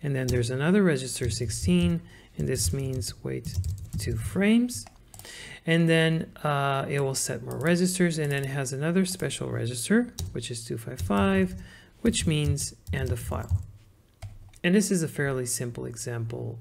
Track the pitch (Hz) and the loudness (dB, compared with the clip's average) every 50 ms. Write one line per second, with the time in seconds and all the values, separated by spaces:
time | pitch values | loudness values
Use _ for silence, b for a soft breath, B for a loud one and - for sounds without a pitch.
0 | - 143 139 131 131 127 127 123 120 113 127 127 143 160 185 214 196 180 151 131 | -4 -2 -2 -2 0 0 2 0 0 0 -2 0 2 4 6 6 6 6 4 2
1 | 131 127 - - 131 120 - - 123 113 - - - - 180 175 175 175 170 165 | -2 -6 -6 -2 -2 -2 0 -2 -2 -4 -2 -2 2 4 4 4 4 4 2 0
2 | B B B B B B B - 151 143 135 127 - - - 139 135 135 131 127 | B B B B B B B -4 -2 0 0 0 0 0 0 0 -2 -2 -4 -4
3 | - - - - - - - 127 120 - - - - - - - - - - - | -4 -6 -10 -8 -8 -6 -6 -6 -8 -4 -4 -4 -2 -4 -6 -6 -10 -8 -6 -6
4 | - 127 120 113 - - - 185 196 208 220 233 240 240 - - - - - - | -4 -2 -4 -2 -4 -2 0 2 4 6 6 6 4 2 -2 -8 -10 -14 -18 -20
5 | - - B B B B B B B B B B B - 165 165 170 165 165 160 | -20 -20 B B B B B B B B B B B 2 4 4 6 6 6 6
6 | 160 160 160 160 - - - - - 151 147 139 139 139 139 135 143 - 147 143 | 6 4 2 0 -2 -6 -10 -4 -2 0 0 2 2 0 0 0 -2 -2 0 0
7 | 139 135 135 127 - - - 117 120 127 - 120 123 165 175 175 185 180 180 - | 0 0 0 -2 -2 -4 -4 -6 -6 -6 -6 0 2 2 4 4 4 2 4 4
8 | 180 175 165 156 151 143 143 139 139 131 135 143 135 127 135 131 147 160 170 190 | 2 2 2 0 0 0 0 0 -2 -2 -2 -2 -4 -4 -4 -2 0 2 2 2
9 | 190 180 - - - 139 - - 143 131 120 120 117 117 123 - - - 196 233 | 2 2 0 -4 -4 -4 -4 -4 -6 -4 -2 -2 -2 -2 -4 -4 0 4 4 4
10 | 247 240 - - - - - - 117 - 123 113 - - - 117 - - 127 - | 4 2 -4 -8 -8 -6 -6 -8 -6 -6 -8 -10 -6 -6 -6 -6 -6 -8 -8 -6
11 | - - 202 202 196 196 190 190 190 180 185 B B B B B B B B B | -2 0 2 2 4 4 4 4 2 2 -2 B B B B B B B B B
12 | - 233 226 - - 170 156 151 147 147 147 143 - - - - _ - - 139 | 0 0 2 2 0 2 2 2 2 2 0 0 -2 -8 -10 -14 _ -6 -4 -2
13 | 131 127 123 117 - - - 127 117 - - - - - - - - - _ _ | 0 -2 -2 -4 -4 -6 -6 -6 -2 -2 -2 -2 -2 -6 -16 -20 -20 -20 _ _
14 | _ _ _ _ - - - - - - - - - 175 180 214 196 185 196 175 | _ _ _ _ -16 -16 -16 -16 -20 -20 -20 -4 0 4 4 4 4 4 2 0
15 | 160 147 - - 143 139 135 131 127 123 - - 127 120 120 131 127 127 120 117 | 0 -2 -2 -2 -2 0 0 -2 -2 -4 -4 -4 -4 -6 -6 -8 -8 -8 -10 -8
16 | - 127 120 117 117 113 120 123 120 117 117 117 | -8 -6 -4 -4 -4 -6 -6 -6 -6 -8 -10 -12